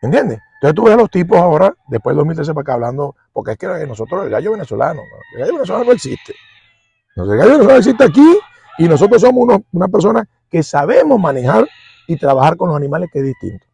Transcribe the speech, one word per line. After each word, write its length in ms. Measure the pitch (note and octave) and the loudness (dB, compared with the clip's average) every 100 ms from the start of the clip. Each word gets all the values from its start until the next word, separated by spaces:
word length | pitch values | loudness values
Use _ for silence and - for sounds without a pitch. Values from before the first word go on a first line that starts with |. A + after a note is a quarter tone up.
¿Entiendes? 380 | A#2 G#3+ B3 A2+ _ | 0 0 -2 -6 _
Entonces 200 | _ C#3 | _ -2
tú 100 | D#3 | 2
ves 100 | A3+ | 4
a 20 | A3 | 4
los 140 | A3+ | 2
tipos 260 | F#3 F3 F3 | 0 0 2
ahora, 360 | F3 D#3 F#3+ - _ | 2 2 0 -2 _
después 240 | A#2 - | -6 -4
del 40 | C#3+ | -2
dos 60 | D3+ | -2
mil 80 | E3 | -4
trece 160 | D3+ | -6
para 80 | D3+ | -6
acá 100 | C#3 | -6
hablando, 400 | B2 A#2 C3 C#3+ - _ | -6 -6 -8 -10 -12 _
porque 180 | - A2 | -12 -10
es 60 | A2 | -10
que 80 | F#3+ F3+ D3+ | -8 -8 -10
nosotros, 380 | G#2+ A2 F3+ | -10 -10 -8
el 60 | G3 | -6
gallo 220 | - F3+ | -6 -4
venezolano, 500 | G#3+ F3+ G#2+ C#3 D#3+ | -8 -8 -4 -4 -6
¿no? 160 | - - - | -14 -20 -20
El 60 | - | -10
gallo 120 | - | -6
venezolano 300 | E4+ F#3+ A3 | -6 -4 -4
no 80 | A#3+ | 0
existe. 420 | A#3+ C3+ B2+ - - _ _ _ _ _ _ _ | 0 -2 -12 -14 -20 _ _ _ _ _ _ _
Entonces, 220 | - F#2 | -10 -2
el 40 | G#2 | 2
gallo 120 | F#3 | 4
venezolano 260 | D4 G#3 C4 | 4 4 4
existe 260 | G3+ A#3+ | 4 2
aquí 340 | B3+ D#3 D4+ F#4+ - _ _ - | 2 6 6 4 0 _ _ -2
y 100 | E3 | 2
nosotros 320 | D3+ G3 A#3 | 2 4 4
somos 240 | A#3 B3+ | 4 2
unos, 160 | A#3+ G#3 - | 2 0 -2
una 160 | F3 F#3 | -6 -2
persona 380 | G#3+ G#3 A3+ G#3+ _ _ | 0 0 -2 -4 _ _
que 120 | E3+ | -4
sabemos 580 | D#3 D3+ D3 B3 D#4 B3+ | -2 -2 0 2 2 2
manejar 460 | E3+ C3+ B2 A3 A#3 _ _ _ _ | 0 -2 0 0 0 _ _ _ _
y 100 | E3 | -4
trabajar 400 | C#3+ C3+ C#3 E3+ | 0 2 2 0
con 120 | F3+ | -4
los 80 | D3 | -4
animales, 320 | C#3+ D#3 F3 | -4 -6 -6
que 80 | D3 | -6
es 40 | |
distinto. 420 | C3+ B2+ G2 F#2+ _ | -6 -6 -10 -14 _